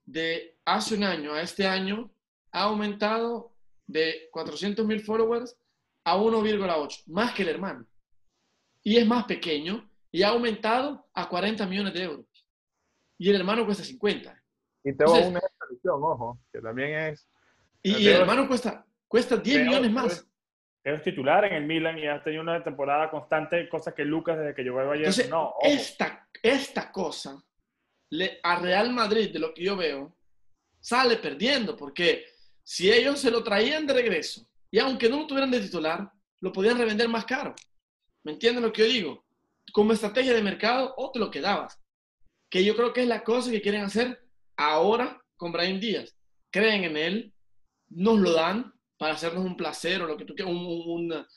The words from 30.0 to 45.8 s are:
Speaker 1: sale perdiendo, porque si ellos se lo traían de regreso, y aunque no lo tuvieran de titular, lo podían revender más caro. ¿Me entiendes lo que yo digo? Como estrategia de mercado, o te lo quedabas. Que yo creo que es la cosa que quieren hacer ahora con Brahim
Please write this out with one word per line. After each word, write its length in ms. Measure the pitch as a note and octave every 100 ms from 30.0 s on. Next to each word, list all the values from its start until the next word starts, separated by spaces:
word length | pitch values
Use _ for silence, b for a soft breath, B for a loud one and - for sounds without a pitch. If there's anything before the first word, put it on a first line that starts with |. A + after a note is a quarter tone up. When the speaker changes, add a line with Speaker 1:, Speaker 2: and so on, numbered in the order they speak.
| D3 _ _ _ _ _ _ _
Speaker 1:
sale 360 | - B3 B3+ A3+
perdiendo, 580 | D#3 C#3 A3 C#4 G3+ -
porque 480 | C#3 - E3+ D3 B B B B
si 260 | - - F3+
ellos 300 | A#3+ C4 C#4+
se 100 | C4
lo 120 | A#3
traían 420 | A3+ G3+ A#3+ D#4 D4+
de 60 |
regreso, 520 | B3+ A#3 F3 C#3+ - - _ -
y 80 | G3+
aunque 300 | C4+ B3+ A#3
no 80 | C#4+
lo 60 | D#4
tuvieran 240 | C4+ C4+
de 100 | B3
titular, 500 | G3 F3 D#3 E3+ G3+ _ _ -
lo 120 | F#3
podían 260 | F#3+ G3+ B3
revender 300 | A#3 G#3 A#3
más 160 | A#3 -
caro. 280 | B3+ F3 - - _ _ _ _ _
¿Me 80 | D3+
entiendes 300 | D3+ A3+ B3
lo 100 | A3+
que 100 | G#3+
yo 60 | A3
digo? 360 | B3+ E3 A#2+ _ _ _ _ -
Como 200 | - G#3+
estrategia 400 | A3 G#3 B3+ C4
de 80 | A#3
mercado, 500 | G#3 E3+ G#3+ B3+ C4 -
o 140 | C4
te 80 | A#3+
lo 120 | F#3+
quedabas. 480 | C#3+ E3+ F#3 C3 - - _ _ _ _ _ -
Que 140 | F#3
yo 120 | G3 A3
creo 160 | A#3+
que 100 | A#3+
es 40 | B3
la 140 | A3
cosa 260 | G#3+ A#3+ B3
que 120 | A3
quieren 200 | G3+ G#3
hacer 360 | G3+ G#3+ B3 B3+ _ _ _ -
ahora 640 | D3 D#3 F#3 A#3 B3+ - _ -
con 160 | E3+
Brahim 280 | E3 F3+ F#3+